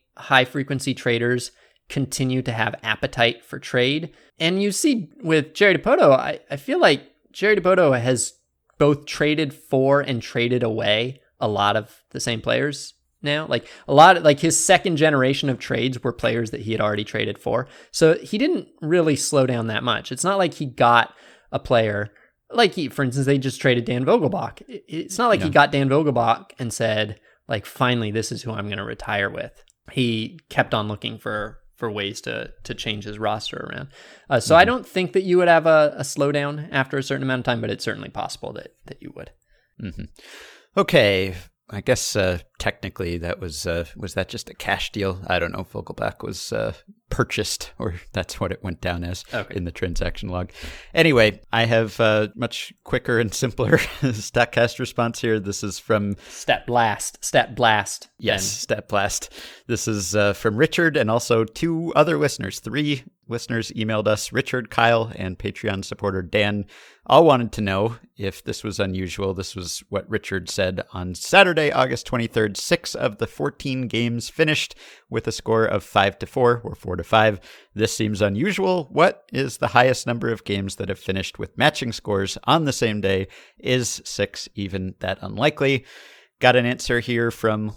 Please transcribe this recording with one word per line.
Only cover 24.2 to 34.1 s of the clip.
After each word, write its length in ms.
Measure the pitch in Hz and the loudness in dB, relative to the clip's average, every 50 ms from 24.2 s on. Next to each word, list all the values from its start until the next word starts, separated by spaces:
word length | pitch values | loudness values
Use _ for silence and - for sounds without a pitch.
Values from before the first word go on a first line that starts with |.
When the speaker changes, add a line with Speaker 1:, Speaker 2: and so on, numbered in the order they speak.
| 165 127 190 185 - - - - - - | 2 0 -2 -4 -6 -8 -10 -14 -18 -18
Speaker 1:
It, 160 | 247 - - - | -18 -18 -14 -10
it's 300 | - 160 - - 190 208 | -10 -10 -8 -6 -4 0
not 120 | 240 240 | 2 2
like 100 | 208 - | 2 2
he 60 | 190 160 | 2 4
Speaker 2:
No. 60 | 135 | 4
Speaker 1:
got 180 | 151 143 143 | 6 6 6
Dan 180 | 143 139 139 135 | 4 0 0 2
Vogelbach 600 | 135 151 160 147 131 120 117 113 117 - - - _ - | 2 2 2 2 2 2 2 2 0 0 -4 -10 _ -10
and 140 | 127 117 - | -10 -8 -4
said, 460 | - 120 110 107 107 107 107 104 - _ _ _ _ _ - | -2 -2 0 0 0 -2 -4 -6 -12 _ _ _ _ _ -6
like, 180 | 117 104 - | -6 -6 -6
"Finally, 460 | - - - 135 123 123 120 113 104 | -8 -4 -2 0 0 2 0 -2 -2
this 200 | 104 113 107 - | -2 -4 -4 -4
is 100 | 123 - - | -8 -10 -8
who 80 | 117 | -8
I'm 180 | 110 110 101 104 | -8 -8 -8 -6
gonna 160 | 101 92 101 | -6 -6 -8
retire 440 | 113 113 - - - 107 101 98 95 | -8 -10 -10 -6 -4 -2 -2 -2 -2
with." 340 | 85 - - - - _ _ _ _ _ _ - | -4 -6 -10 -12 -14 _ _ _ _ _ _ -6
He 480 | - - 127 117 113 110 110 - - 117 _ - | -2 0 0 0 0 -2 -4 -8 -10 -16 _ -4
kept 240 | - - 123 - 127 | 0 0 0 0 0
on 120 | 113 107 107 | -2 -2 -4
looking 300 | 107 104 - 113 113 110 | -6 -8 -8 -10 -10 -10
for, 420 | - 113 107 104 104 110 - - - _ _ | -10 -8 -6 -6 -8 -8 -12 -16 -20 _ _
for 160 | _ - 113 | _ -8 -6
ways 300 | 104 104 101 101 101 - | -4 -4 -6 -6 -8 -10
to, 300 | - 117 113 110 - - - - - | -10 -10 -8 -8 -10 -12 -16 -16 -14
to 100 | - 120 | -12 -12
change 300 | - - 113 104 104 101 | -8 -6 -6 -8 -8 -8
his 120 | 107 104 104 | -12 -8 -6
roster 400 | 110 107 104 110 - - - - | -4 -4 -4 -4 -6 -10 -10 -10
around. 320 | - - - - 139 139 - - - - | -10 -10 -10 -12 -12 -14 -16 -20 -20 -20